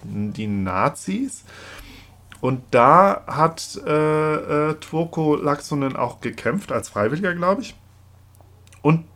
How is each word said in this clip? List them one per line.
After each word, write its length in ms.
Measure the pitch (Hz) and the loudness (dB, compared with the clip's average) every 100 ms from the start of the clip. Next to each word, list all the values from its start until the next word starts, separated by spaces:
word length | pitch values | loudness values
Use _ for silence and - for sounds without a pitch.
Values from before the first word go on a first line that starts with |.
die 440 | 104 104 104 101 107 | -10 -6 -6 -6 -4
Nazis. 960 | 101 95 92 127 147 - 202 269 - - - - - - - - - - - | -2 -2 0 0 -2 -6 -6 -6 -10 -18 -20 -20 -18 -20 -20 -20 -20 -20 -6
Und 200 | 127 131 - | -4 -4 2
da 540 | 123 127 170 196 - - | 6 8 8 6 2 -4
hat, 560 | 135 160 165 - - 269 | 0 0 0 -12 -8 -2
äh, 840 | 151 151 156 156 151 - 147 151 | 0 2 2 0 -2 -2 0 0
äh, 40 | 156 | -4
Turko 600 | - 160 160 165 156 147 | -6 -4 -2 0 2 2
Laaksonen 600 | 147 147 - 147 135 - | 0 -2 -4 -2 -2 -2
auch 260 | 123 - | -4 -4
gekämpft, 500 | 120 98 113 185 - | -8 -4 -2 -2 -4
als 180 | 120 - | -6 -4
Freiwilliger, 440 | 104 110 151 190 | -2 0 0 -2
glaub 260 | 175 180 214 | 0 0 0
ich. 160 | 226 - - - - - _ - - - - - | -4 -16 -20 -20 -20 -20 _ -20 -20 -20 -20 -2
Und 220 | 147 160 - | 2 2 0